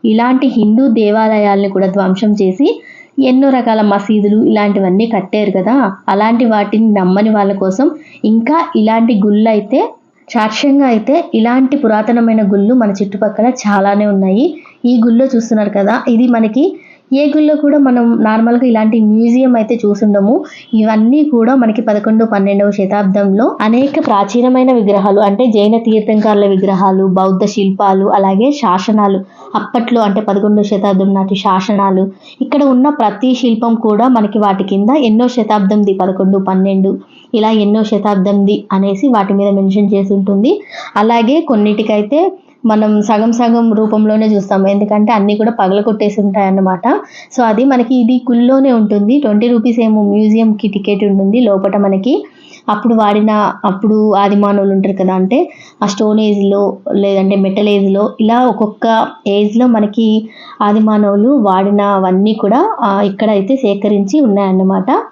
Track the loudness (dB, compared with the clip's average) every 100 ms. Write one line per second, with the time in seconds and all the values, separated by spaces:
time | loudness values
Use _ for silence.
0 | 0 0 0 0 0 0 2 2 2 0
1 | 0 0 0 0 0 0 -2 -2 -2 -2
2 | -2 0 0 0 0 0 -2 -2 -10 -20
3 | -12 -2 0 2 2 0 0 0 0 0
4 | 0 0 2 2 2 2 0 0 0 0
5 | 0 -4 -4 -4 -2 -2 -2 0 -2 -4
6 | -4 -2 0 0 0 0 0 0 2 2
7 | 0 0 0 0 0 -2 -4 0 -2 -2
8 | -18 -6 0 0 0 -2 -2 -2 0 0
9 | 0 0 0 2 2 0 -2 -2 -2 -8
10 | _ _ _ -4 -2 -2 0 2 2 0
11 | 0 -2 0 -2 0 2 0 0 0 0
12 | 0 0 2 0 0 0 2 2 0 -2
13 | -6 -2 -4 0 -2 -2 -2 0 2 0
14 | 0 0 0 0 0 -4 -18 -6 0 2
15 | 2 2 2 0 -2 -2 0 -2 0 -2
16 | 0 0 2 2 0 0 -2 -4 -20 _
17 | _ 0 0 2 2 2 0 2 2 2
18 | 0 0 0 2 2 2 2 2 2 2
19 | 2 2 2 2 2 2 0 -2 -2 0
20 | 0 2 2 0 -4 -16 -4 -2 0 2
21 | 2 2 2 2 2 2 0 -2 -2 -2
22 | 0 0 0 0 0 0 0 0 -2 0
23 | 0 0 0 0 0 -2 0 0 0 -2
24 | 0 0 0 0 2 2 2 2 2 0
25 | 2 2 2 2 2 2 2 2 2 0
26 | 0 0 2 2 2 0 0 0 0 2
27 | 0 2 0 0 -2 0 -2 0 0 2
28 | 0 0 0 2 0 0 -2 -2 0 0
29 | 0 -2 -6 -20 -8 -8 -4 -4 -2 0
30 | 0 -2 -2 -2 0 0 0 0 0 0
31 | 0 0 -2 -2 0 -2 -2 -2 0 0
32 | -2 -6 -20 -10 -4 0 2 2 0 0
33 | -4 -2 -2 0 0 0 0 0 0 0
34 | 2 2 0 0 0 0 -2 -2 0 0
35 | 2 2 0 0 0 0 2 2 0 0
36 | -2 0 0 0 0 0 0 0 0 -2
37 | -10 -20 -6 -2 0 0 0 0 0 -2
38 | 0 0 0 0 0 -2 -2 -2 -2 0
39 | 0 0 0 0 0 0 0 0 0 0
40 | 0 -2 0 0 0 -2 -6 -18 -8 -2
41 | 0 2 2 0 0 0 0 0 -2 -2
42 | 0 0 -2 -4 _ _ -2 0 2 0
43 | 0 0 0 0 0 2 2 0 0 0
44 | 0 0 0 0 0 0 0 0 0 0
45 | 0 0 0 0 -2 -2 -2 0 -2 -2
46 | -2 -2 -2 0 0 0 0 -2 -2 -4
47 | -6 -20 -12 -2 0 2 2 0 0 0
48 | 2 0 0 0 2 2 2 2 2 0
49 | 0 0 0 0 0 0 0 0 0 0
50 | 0 0 2 2 0 0 -2 -4 -4 -2
51 | 0 0 0 0 0 0 -2 -2 -2 -2
52 | -2 -4 -4 -20 -20 -14 -8 -4 0 0
53 | 2 2 0 0 -2 -2 -4 -2 0 0
54 | 2 2 2 2 0 0 0 0 -2 -2
55 | -2 0 0 0 -2 -8 -20 _ -6 -2
56 | -2 0 0 0 0 0 -2 -4 -4 -2
57 | 0 0 0 0 0 0 0 0 0 0
58 | -2 0 0 2 2 0 -4 -2 -2 0
59 | -2 -6 -4 -2 0 0 2 2 0 0
60 | 0 0 -4 -18 -20 -6 -2 0 2 2
61 | 0 2 2 2 2 0 0 0 0 0
62 | 0 0 0 0 0 0 -2 -2 -2 -2
63 | -2 -2 -2 -2 -2 -2 -2 -2 -2 -2
64 | 0 0 0 0 0 0 0 -2 -2 -4
65 | -4